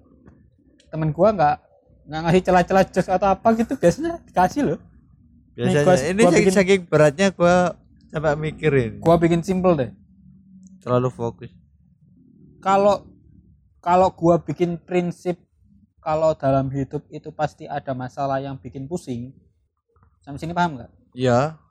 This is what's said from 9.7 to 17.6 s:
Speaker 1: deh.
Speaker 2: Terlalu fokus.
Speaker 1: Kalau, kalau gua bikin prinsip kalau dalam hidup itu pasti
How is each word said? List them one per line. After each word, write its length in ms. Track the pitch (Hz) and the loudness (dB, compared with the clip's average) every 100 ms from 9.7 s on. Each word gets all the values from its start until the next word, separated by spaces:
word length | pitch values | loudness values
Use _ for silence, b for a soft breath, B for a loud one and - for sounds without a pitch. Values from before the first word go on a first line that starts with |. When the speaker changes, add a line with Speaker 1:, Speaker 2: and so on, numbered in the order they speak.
| 156 | 0
Speaker 1:
deh. 160 | 113 - _ _ - - _ - - - | -2 -10 _ _ -20 -20 _ -20 -20 -12
Speaker 2:
Terlalu 300 | 123 123 127 | -2 -2 -2
fokus. 420 | 120 117 113 120 _ _ _ _ _ _ _ _ _ - - | -6 -10 -10 -20 _ _ _ _ _ _ _ _ _ -20 -6
Speaker 1:
Kalau, 480 | 190 196 202 196 - - _ _ _ _ _ _ | 2 4 4 0 -4 -20 _ _ _ _ _ _
kalau 300 | 175 180 185 | 0 4 2
gua 260 | - 165 170 | 2 2 2
bikin 380 | - 147 175 170 | 0 -4 -4 -6
prinsip 600 | - 180 175 - 180 175 _ _ _ _ _ _ | -4 -4 -2 -6 -8 -8 _ _ _ _ _ _
kalau 340 | 160 156 160 | -6 -2 0
dalam 340 | 151 139 135 135 | 0 0 0 -2
hidup 360 | 139 135 147 - | -6 -8 -10 -14
itu 220 | 151 156 | -18 -14
pasti 340 | 151 147 - | -8 -8 -8